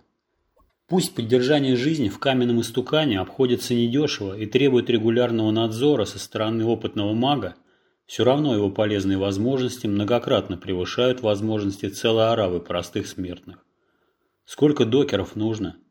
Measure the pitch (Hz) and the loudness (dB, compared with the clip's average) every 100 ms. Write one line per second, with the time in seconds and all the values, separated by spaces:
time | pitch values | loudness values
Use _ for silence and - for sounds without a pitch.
0 | _ _ _ _ _ _ _ _ _ 185 | _ _ _ _ _ _ _ _ _ 0
1 | 170 - 113 127 127 147 135 123 139 160 | 0 -4 2 2 4 2 2 2 0 0
2 | 107 - 139 131 120 117 107 - 123 151 | -2 0 0 2 2 0 0 -4 0 0
3 | 151 98 92 - 127 120 - 120 117 131 | 2 0 -2 0 0 2 0 0 2 0
4 | 147 - 98 101 107 123 139 123 120 117 | -2 -4 -8 -8 -2 2 4 4 2 0
5 | 113 117 120 113 110 110 113 110 147 139 | 2 2 2 0 0 0 -2 0 2 2
6 | 98 101 - 110 110 113 113 113 110 107 | 0 -6 -10 -4 -2 0 0 -2 -4 -4
7 | 104 110 131 143 92 - _ _ _ _ | -2 0 0 0 -4 -12 _ _ _ _
8 | _ - 113 143 151 110 101 101 107 104 | _ 0 2 4 2 0 0 0 0 0
9 | 95 95 98 98 117 135 123 - 110 101 | 0 0 0 0 -2 0 -4 -4 -4 -2
10 | 104 120 123 117 - 87 - 92 90 - | 0 0 2 0 0 -8 -6 -4 -4 0
11 | 127 127 110 101 107 107 101 98 101 - | 0 2 0 0 -2 -2 -2 -4 -8 -2
12 | 117 110 110 113 95 87 - 87 85 104 | 0 4 4 2 0 -2 -4 -6 -4 -8
13 | 101 - 90 87 - - _ _ _ _ | -8 -10 -10 -10 -16 -20 _ _ _ _
14 | _ _ _ _ _ - 151 147 113 127 | _ _ _ _ _ 0 2 4 2 2
15 | 139 101 95 107 107 110 90 - _ | 2 -2 -4 -4 -4 -2 -6 -10 _